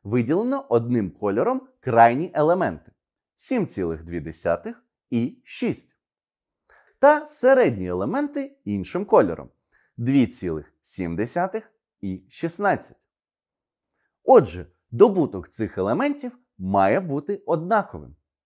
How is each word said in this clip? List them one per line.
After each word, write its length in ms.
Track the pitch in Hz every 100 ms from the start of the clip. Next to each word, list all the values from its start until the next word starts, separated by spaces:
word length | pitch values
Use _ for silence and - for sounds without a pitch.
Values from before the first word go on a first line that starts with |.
виділено 640 | 98 123 113 175 240 277 -
одним 420 | 117 117 120 92
кольором 500 | - 104 104 190 262 - _
крайні 520 | 127 117 117 127 180
елементи 580 | 156 151 190 135 80 - _ _ _ _ _
сім 320 | - 254 160
цілих 360 | 101 87 80
дві 160 | 82 85
десятих 640 | 76 - 85 85 220 233 _ _ _
і 280 | 117 123 -
шість. 540 | - - 233 135 - _ _ _ _ _ _ _ _ _ _ _
Та 280 | 277 302 302
середні 600 | - 254 269 185 104 90
елементи 680 | 90 107 254 294 277 269 _ 202
іншим 400 | 202 180 185 208
кольором 440 | 190 98 80 64 _ _ _ _ -
дві 300 | 120 139 113
цілих 460 | - 90 78 - _
сім 340 | - - 85 85
десятих 560 | 120 170 185 214 - _ _ _
і 220 | - 92 -
шістнадцять. 680 | - 165 - 202 147 - _ _ _ _ _ _ _ _ _ _ _ _ _
Отже, 420 | - 247 104 87 - _ _
добуток 580 | 120 220 190 139 95 -
цих 280 | - 107 -
елементів 600 | 98 151 294 285 247 - _ -
має 420 | 92 98 95 151
бути 440 | 180 143 147 202 -
однаковим. 680 | - 175 214 - 82 65 - _ _